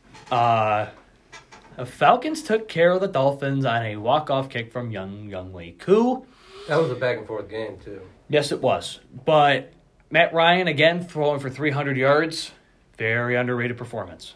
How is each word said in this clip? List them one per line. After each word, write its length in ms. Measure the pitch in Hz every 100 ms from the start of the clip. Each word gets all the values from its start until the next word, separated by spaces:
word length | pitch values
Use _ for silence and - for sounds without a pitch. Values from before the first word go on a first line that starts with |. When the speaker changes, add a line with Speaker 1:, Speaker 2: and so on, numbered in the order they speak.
| _ - -
Speaker 1:
Uh, 560 | 123 117 113 107 107 104 - _ _ _ - - - - -
the 100 | 127
Falcons 560 | - 151 247 311 311
took 260 | - 220 220
care 220 | 165 175
of 100 | 185
the 80 | 190
Dolphins 560 | 135 139 139 139 139
on 200 | 131 117
a 120 | 113 104
walk-off 520 | 113 151 151 135 135
kick 240 | 120 113
from 180 | 123 120
Young, 380 | 101 95 101 104
Young 240 | 92 92
Wei 200 | 92 85
Koo. 540 | - - 220 247 254 - _ - - 160
Speaker 2:
That 80 | 156
was 100 | 147
a 40 |
back-and-forth 540 | 120 123 113 104 107 95
game, 300 | 110 110 -
too. 220 | 107 98 92 - -
Speaker 1:
Yes, 240 | 147 143
it 80 | -
was. 400 | 127 101 - - - 123
But 480 | - 151 143 135 - - _ _ -
Matt 220 | 156 170
Ryan, 340 | 165 165 180 180
again, 340 | 143 160 175
throwing 360 | 175 151 147 143
for 100 | 135
three 200 | 131 147
hundred 260 | 135 143 127
yards. 560 | 135 151 160 - - - _ _ _ -
Very 360 | 113 117 120 123
underrated 420 | 123 123 120 117
performance, 560 | 113 113 92 87 -